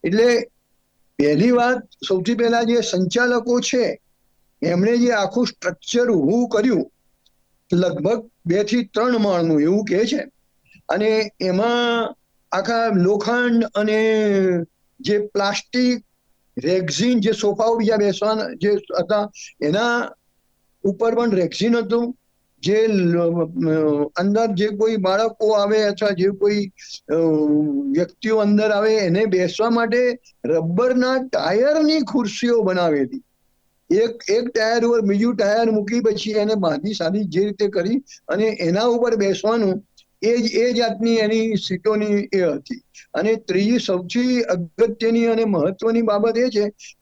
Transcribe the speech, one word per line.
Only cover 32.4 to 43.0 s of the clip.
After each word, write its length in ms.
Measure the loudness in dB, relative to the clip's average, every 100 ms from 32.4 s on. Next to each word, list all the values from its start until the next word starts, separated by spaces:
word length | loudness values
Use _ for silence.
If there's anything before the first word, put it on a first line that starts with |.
| 0 2
બનાવી 400 | 2 0 0 0
હતી. 200 | -2 -6 _ _ _ _ _ _ _
એક, 400 | 0 0 -2 -2
એક 180 | -2 0
ટાયર 360 | -2 0 0
ઉપર 160 | 2 2
બીજું 360 | 2 2 0 0
ટાયર 340 | 0 2 2
મૂકી 300 | 0 -2 0
પછી 300 | 0 0 -2
એને 240 | -2 0
બાંધી 400 | 0 0 -2 -4
સારી 300 | -4 -2 -2
જે 200 | -2 0
રીતે 240 | -2 0 -2
કરી 340 | 0 -2 -2 -4 -20 -6
અને 160 | -2
એના 380 | 0 0 0 0
ઉપર 340 | 0 0 0 0
બેસવાનું 720 | 0 0 0 0 0 -2 -8 _ _ _
એ 140 | 0 0
જ, 180 | 0
એ 180 | 0 0
જાતની 440 | 0 -2 0 0 2
એની 400 | 2 0 0 -2
સીટોની 720 | -4 -4 -2 0 0 0 0
એ 80 | 0
હતી. 420 | 0 -2 -8 -14 _ -20